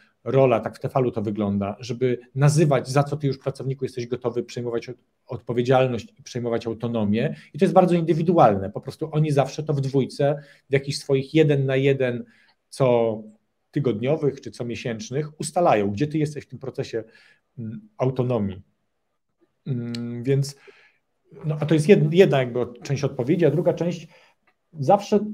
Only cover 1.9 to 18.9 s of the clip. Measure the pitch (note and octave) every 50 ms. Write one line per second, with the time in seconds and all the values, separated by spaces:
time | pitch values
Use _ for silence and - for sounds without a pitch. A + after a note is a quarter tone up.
1.9 | A#2+ A#2+ C3 B2+ A#2+ - - _ - C3+ C#3+ D3 D3+ D#3 F3 D3 C#3 A#2+ - C3
2.9 | B2 D3 C#3+ D3 D3 D3+ C#3+ C3+ B2 - - C3+ - - B2 C3+ C3 - C3 A#2+
3.9 | - - A#2 - B2 A#2 - A#2 A2+ A#2+ - - - B2 A#2+ A#2 A#2 A#2 - B2+
4.9 | - - _ _ _ _ _ - B2 - - - A#2+ B2 B2 B2+ C3 C3 C3 B2+
5.9 | A#2+ G#2+ - - _ - - - - A#2+ A#2+ A#2 A#2 A#2 - A2+ A2 A2 B2 A#2
6.9 | A#2 A2 G#2 G2+ G#2 A2+ C3 D#3 D3+ - - - - D3 F#3+ E3+ D#3+ F#3 F3+ E3+
7.9 | F3 E3+ E3 D#3+ D#3+ D#3+ E3 F3+ E3+ D#3+ C3+ A2 G2+ F#2+ F#2+ G2 - - - -
8.9 | - - D#3 D3+ D3+ D#3 D#3 D#3 C3+ C#3 B2+ - - D#3 D3+ - D3 C#3 C3+ C3+
9.9 | C3+ C3+ B2 - - - C#3+ C#3+ D3+ D3+ - - - _ _ _ C3+ C#3 C#3 C#3
10.9 | C#3 - - - C#3 C3+ C3+ - D3+ D#3 D#3 D3 D3 C#3 C3+ C3+ C3+ C3+ C3+ C#3
11.9 | C3+ C3 B2+ B2 B2 A#2 A2+ - _ _ _ _ _ _ _ _ - - C3+ B2
12.9 | B2 A#2 A2+ A2+ G#2+ A2 - - - _ _ _ _ _ _ _ - D3+ - B2
13.9 | G#2+ G#2 B2 C3+ D#3+ D#3 D3 C3+ C3+ - - A2+ - - A#2+ A#2 A2+ - - A#2+
14.9 | A2+ G#2+ G#2+ - B2+ D3 D3+ D3+ - - - - - F3+ F3 D#3 A#2+ G#2 G2+ G#2
15.9 | G2+ G2+ D3 D3 D3+ D#3 D3 D3+ - - - - B2+ A2+ B2+ B2 - C#3 A#2+ -
16.9 | - A2 G#2+ - _ _ _ _ _ _ _ _ _ C#3 A2+ A2 A2 G#2+ - _
17.9 | _ - B2+ C3 C3 C#3 A#2+ B2 B2 A2 G2+ F#2+ F2+ F#2+ - _ _ _ _ _